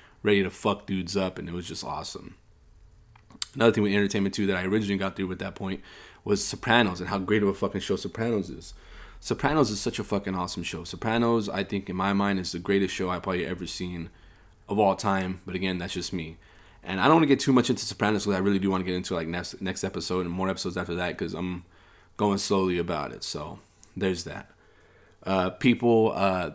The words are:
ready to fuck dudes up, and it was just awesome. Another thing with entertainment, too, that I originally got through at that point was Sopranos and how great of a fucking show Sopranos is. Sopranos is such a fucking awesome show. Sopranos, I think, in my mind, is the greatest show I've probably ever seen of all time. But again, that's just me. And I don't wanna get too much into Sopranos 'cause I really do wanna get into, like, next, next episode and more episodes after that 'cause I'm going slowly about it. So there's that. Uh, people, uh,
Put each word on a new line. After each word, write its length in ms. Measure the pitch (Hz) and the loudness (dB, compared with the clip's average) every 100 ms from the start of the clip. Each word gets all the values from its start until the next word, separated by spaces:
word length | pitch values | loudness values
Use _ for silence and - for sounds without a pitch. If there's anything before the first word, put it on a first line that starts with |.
| - _ | -20 _
ready 180 | 104 101 | 4 4
to 60 | 92 | 2
fuck 380 | - 110 101 - | 0 0 0 -2
dudes 300 | 95 87 98 | -4 -2 0
up, 200 | 92 - | -2 -4
and 100 | 82 | -8
it 60 | |
was 140 | 87 87 | -8 -8
just 160 | - | -8
awesome. 540 | - 73 - - - - _ - - - - - - - - - - | -8 -8 -8 -12 -16 -20 _ -20 -20 -20 -20 -20 -20 -20 -16 -12 -6
Another 180 | - 113 | 4 6
thing 100 | 110 | 6
with 100 | 104 | 4
entertainment, 400 | 101 101 107 98 | 4 2 2 0
too, 140 | 95 98 | 0 0
that 80 | 92 | 0
I 80 | |
originally 340 | 92 107 101 98 | 2 0 2 0
got 180 | 98 92 | -2 -2
through 160 | 92 | -4
at 80 | 92 | -4
that 160 | 95 - | -8 -6
point 260 | 95 95 - - - - | -6 -6 -10 -20 -20 -8
was 200 | - 101 | 0 0
Sopranos 580 | - 104 - 117 107 90 | 0 -4 4 4 4 0
and 80 | 90 | -4
how 100 | 98 | -4
great 240 | 95 107 | 2 2
of 60 | 101 | 2
a 40 | |
fucking 280 | 95 98 98 | 0 -2 -2
show 160 | - 95 | -2 -4
Sopranos 520 | 92 - 113 107 92 | -4 -4 -2 -2 -4
is. 240 | 64 - - - - - - | -10 -14 -18 -18 -18 -18 -10
Sopranos 500 | - 120 139 156 135 | -4 -2 2 2 2
is 100 | 101 | 0
such 200 | 120 - | -4 -4
a 40 | |
fucking 320 | 101 101 101 92 | -2 -2 -2 -4
awesome 280 | 90 - | -4 -6
show. 200 | 85 82 | -6 -8
Sopranos, 640 | 85 87 110 113 117 117 101 | -10 -6 0 2 4 2 0
I 160 | 95 | -2
think, 240 | 95 101 95 | -2 -4 -4
in 80 | 92 | -2
my 180 | 98 | 2
mind, 260 | 101 101 98 | 2 2 0
is 120 | 87 | -2
the 80 | 87 | -4
greatest 360 | 90 98 95 - | 2 2 2 0
show 140 | 92 | -2
I've 120 | 90 | -2
probably 240 | 95 90 76 | -2 -2 -2
ever 220 | 92 87 | -4 -6
seen 420 | - 90 87 85 - - - - _ - | -6 -6 -6 -10 -14 -20 -20 -20 _ -2
of 120 | 101 | 2
all 160 | 101 95 | 4 2
time. 440 | 107 95 92 90 - | 2 0 0 -6 -6
But 100 | 90 | -4
again, 220 | 95 92 | -2 -2
that's 160 | 87 | -4
just 180 | 92 85 | -6 -6
me. 260 | 90 78 82 - - - - | -6 -8 -12 -20 -20 -20 -16
And 160 | - 95 | -6 2
I 60 | 113 | 4
don't 120 | 160 | 6
wanna 100 | 151 | 6
get 120 | 131 | 4
too 140 | - | 6
much 160 | 127 117 | 4 4
into 160 | 117 - | 0 -4
Sopranos 400 | - 104 104 101 | 0 2 2 2
'cause 80 | |
I 60 | 95 | 2
really 200 | 98 98 | 2 2
do 120 | 98 | 2
wanna 120 | 92 | 0
get 120 | 92 90 | 0 -2
into, 180 | 92 | -2
like, 140 | 87 80 | -4 -4
next, 340 | 87 90 - | -4 -6 -6
next 220 | 95 92 | -6 -4
episode 420 | 95 92 82 90 87 | -4 -4 -2 -2 -2
and 60 | |
more 180 | 90 95 | -2 -2
episodes 260 | 92 92 90 | -2 -4 -4
after 200 | 87 87 | -4 -2
that 220 | 90 - | -2 -2
'cause 160 | 90 87 | -4 -4
I'm 280 | 90 87 - - - - _ - | -4 -6 -10 -20 -20 -20 _ 0
going 220 | 104 98 | 2 2
slowly 400 | - 98 92 87 | 2 2 2 2
about 340 | 85 80 67 | 0 -2 -4
it. 100 | - | -8
So 360 | - 73 76 82 - _ - - | -8 -8 -10 -14 -20 _ -14 -2
there's 300 | 95 87 78 | 0 0 -4
that. 260 | - - _ _ _ _ _ - _ 92 | -10 -14 _ _ _ _ _ -20 _ 0
Uh, 260 | 95 92 | 2 2
people, 600 | - 127 117 120 113 110 - | 2 2 4 6 6 4 4
uh, 340 | 98 92 82 | 2 2 -2